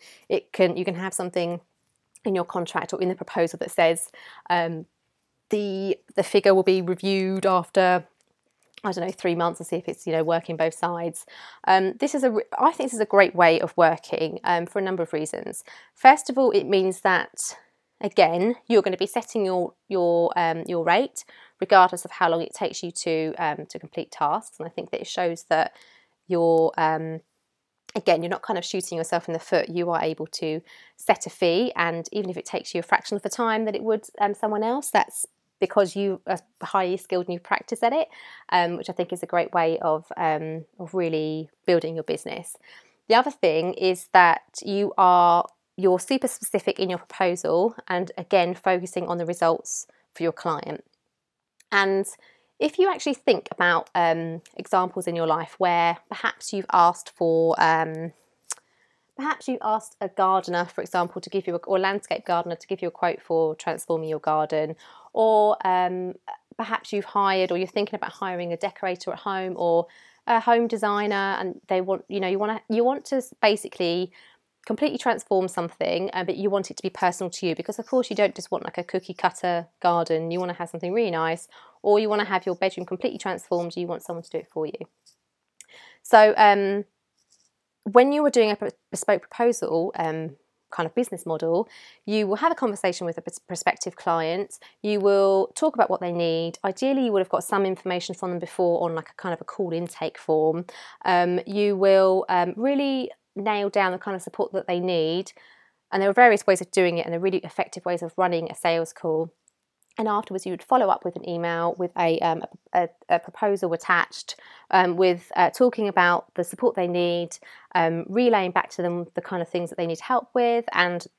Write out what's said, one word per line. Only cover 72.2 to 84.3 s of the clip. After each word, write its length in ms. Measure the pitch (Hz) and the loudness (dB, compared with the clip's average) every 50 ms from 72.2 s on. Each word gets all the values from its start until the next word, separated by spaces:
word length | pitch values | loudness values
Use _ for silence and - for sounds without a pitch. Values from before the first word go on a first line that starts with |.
know, 80 | 190 180 | -2 -2
you 100 | 190 196 | -2 -2
wanna, 220 | 208 214 220 214 - - | -2 -4 -4 -6 -6 -2
you 160 | 220 233 233 | 0 2 2
want 200 | 254 277 277 - | 2 0 -2 -4
to 100 | - 277 | -4 -4
s-, 180 | 262 254 - - _ | -4 -4 -6 -6 _
basically 720 | - 208 214 202 - - - - 180 170 170 180 185 180 _ - - _ _ _ _ _ _ _ _ | 0 0 0 0 -4 -10 -6 -4 -2 -2 -2 -2 -4 -6 _ -16 -20 _ _ _ _ _ _ _ _
completely 320 | - 220 - 294 302 - | -8 -4 -2 -2 -2 -2
transform 520 | - - 247 220 - - - 196 185 185 180 | -2 -2 -2 -2 -2 -2 0 0 0 0 0
something, 600 | - 180 170 165 - - - 175 175 170 190 - - | -4 -6 -6 -6 -6 -6 -4 -2 -2 -2 -4 -4 -6
uh, 80 | 185 180 | -6 -4
but 120 | 190 - | -4 -4
you 120 | - 185 202 | -4 -2 -2
want 220 | 196 196 190 - | 0 -2 -2 -6
it 60 | - | -10
to 60 | - | -10
be 60 | - 190 | -10 -10
personal 400 | - - 190 180 170 - 185 175 | -4 -2 -2 -2 -2 -2 -8 -10
to 180 | - - 190 | -8 -6 -4
you, 80 | 170 160 | -4 -4
because 240 | - 170 - - - | -4 -6 -8 -10 -10
of 80 | 226 | -6
course 220 | - 262 254 240 - | -2 -2 -2 -2 -2
you 80 | 208 | 0
don't 180 | 208 208 185 - | 0 0 0 0
just 160 | - - - | -4 -8 -8
want, 140 | - - - | -8 -8 -6
like, 140 | - - 180 | -8 -8 -10
a 60 | 175 | -8
cookie 280 | - - 185 - - | -6 -6 -8 -8 -10
cutter 540 | 180 - - 180 - - - 180 175 170 170 - _ _ | -4 -2 -2 -2 -2 -2 -2 -2 -2 -2 -4 -8 _ _
garden. 480 | - 175 175 175 170 165 165 160 165 165 | 0 2 2 2 0 0 -2 -2 -2 -2
You 100 | 170 180 | -4 -4
wanna 140 | 180 175 170 | -4 -6 -6
have 160 | - 175 165 | -8 -10 -10
something 220 | - 165 175 175 | -10 -8 -6 -4
really 180 | 190 233 233 190 | -2 0 0 0
nice, 360 | 170 160 160 165 165 175 - - - - - - _ _ | 0 -2 -2 -2 -2 -4 -8 -16 -20 -20 -20 -20 _ _
or 160 | - 208 208 214 | 2 4 4 4
you 100 | 220 208 | 4 2
wanna 160 | 208 208 202 | 0 -2 0
have 220 | 190 190 180 - | 0 -2 -2 -2
your 80 | 190 175 | -4 -4
bedroom 320 | - 190 190 - 180 180 | -4 -4 -6 -6 -8 -8
completely 320 | - 185 180 - - - - | -8 -6 -4 -4 -4 -4 -6
transformed. 580 | - 190 180 175 - - 180 175 175 170 - | -6 -6 -8 -8 -8 -6 -4 -4 -4 -6 -6
You 100 | 185 175 175 | -8 -8 -6
want 140 | 170 - | -8 -8
someone 200 | - - 170 170 | -8 -10 -10 -10
to 80 | 165 - | -10 -10